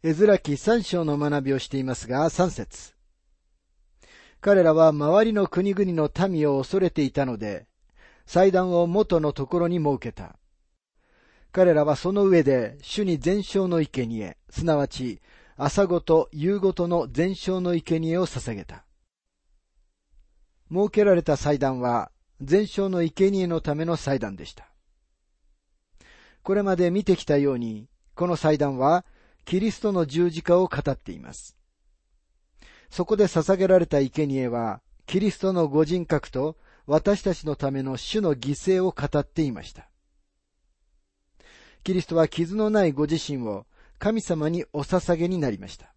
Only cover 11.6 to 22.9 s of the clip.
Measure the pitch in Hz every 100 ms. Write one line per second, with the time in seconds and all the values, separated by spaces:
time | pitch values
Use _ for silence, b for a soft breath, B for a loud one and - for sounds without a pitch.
11.6 | 185 151 147 143 175 202 196 175 139 131
12.6 | 110 139 - - 196 156 151 202 190 196
13.6 | 185 170 151 135 117 113 95 - - -
14.6 | 165 147 139 - 127 95 b b b -
15.6 | 139 - 190 170 - 160 - 151 165 202
16.6 | 190 180 175 175 143 123 180 185 - 185
17.6 | 180 175 - 165 160 170 180 127 - 104
18.6 | - - _ _ _ _ _ _ _ _
19.6 | _ _ _ _ _ - _ _ _ _
20.6 | _ 170 208 214 202 175 160 143 147 143
21.6 | 135 127 123 120 85 _ _ _ 135 185
22.6 | 208 - 196